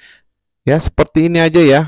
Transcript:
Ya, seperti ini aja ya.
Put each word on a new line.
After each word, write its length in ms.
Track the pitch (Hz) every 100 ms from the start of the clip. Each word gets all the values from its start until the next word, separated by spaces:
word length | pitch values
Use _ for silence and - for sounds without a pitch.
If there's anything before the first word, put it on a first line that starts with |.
| _ _ _ _ _ _ -
Ya, 80 | 156
seperti 560 | - - 156 156 165
ini 80 | 170
aja 220 | 165 165
ya. 180 | 156 139